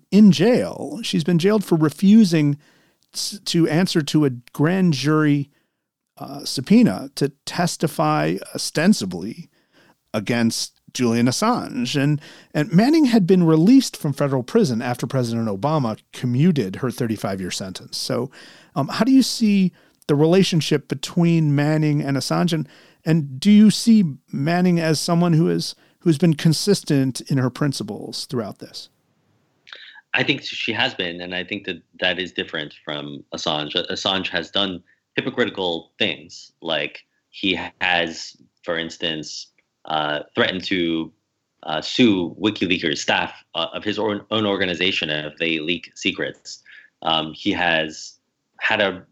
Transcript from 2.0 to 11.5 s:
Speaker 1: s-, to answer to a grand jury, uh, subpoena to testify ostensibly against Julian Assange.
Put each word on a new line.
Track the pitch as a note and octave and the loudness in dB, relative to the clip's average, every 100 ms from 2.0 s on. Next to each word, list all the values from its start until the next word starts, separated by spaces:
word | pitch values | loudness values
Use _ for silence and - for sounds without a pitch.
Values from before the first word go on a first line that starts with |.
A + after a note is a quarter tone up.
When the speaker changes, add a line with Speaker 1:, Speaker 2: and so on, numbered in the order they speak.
| G3 A3 F#3+ E3 D3 C#3+ _ _ _ _ _ | 6 8 8 4 2 0 _ _ _ _ _
Speaker 1:
s-, | - - G#3 | -10 -10 -10
to | - E3+ D#3+ | -2 0 2
answer | D#3 F#3+ E3+ | 2 2 0
to | C#3+ D#3 | 0 2
a | C#3+ A#2+ - | 2 0 -10
grand | - D3+ F#3+ F3+ | 0 0 2 2
jury, | C3 C#3+ D#3 D3+ C#3+ C#3 _ _ _ _ _ _ - | 2 2 2 4 2 -2 _ _ _ _ _ _ -18
uh, | C#3 C#3 - | -16 -12 -10
subpoena | - B2+ A3+ G3 F#2 C#3 - | -6 4 6 6 2 -8 -4
to | C#3 - - | -4 -4 -10
testify | - F3 - D#3 - D3+ D3+ D#3 F#3 - - | -4 -4 -2 -4 -2 0 0 -2 -4 -8 -10
ostensibly | - D3+ F3+ - - F2+ G2+ F3 - _ _ _ _ _ _ | -6 0 2 2 0 -8 -10 -12 -18 _ _ _ _ _ _
against | A2 G2 A#2+ A#2 - - _ _ | -6 -2 0 0 -2 -8 _ _
Julian | - A#2+ A#2 A#2+ | -2 0 2 2
Assange. | - A3 | 0 0